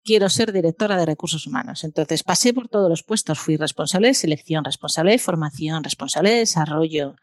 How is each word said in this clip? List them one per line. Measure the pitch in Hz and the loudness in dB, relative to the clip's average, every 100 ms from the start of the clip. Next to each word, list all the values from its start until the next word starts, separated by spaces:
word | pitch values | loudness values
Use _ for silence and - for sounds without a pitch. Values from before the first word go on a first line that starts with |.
"Quiero | - 214 190 | 2 4 4
ser | - 220 | 2 0
directora | 196 165 165 208 190 | 2 0 0 0 2
de | 160 | 0
recursos | 151 170 156 - | -2 -4 -6 -6
humanos". | 143 - - | -6 -6 -8
Entonces | 160 165 151 156 | -6 -2 -2 -2
pasé | - 170 247 | 0 2 2
por | 247 226 | 2 -2
todos | 208 185 | 2 2
los | 165 | 2
puestos, | - 214 - 151 | -2 -4 -2 -4
fui | - 156 | -2 0
responsable | 151 - 151 190 233 | -2 -4 -2 2 4
de | |
selección, | 269 165 147 - 156 | 2 0 -4 -4 -4
responsable | 143 - - - 170 | -4 -6 -4 0 4
de | 240 | 4
formación, | - 170 151 - 156 160 | 2 -2 -2 -4 -4 -4
responsable | 147 - 170 147 190 | -6 -8 -4 -2 0
de | 233 | 0
desarrollo. | 226 165 151 151 160 156 139 - | 0 0 -2 0 -2 -2 -6 -8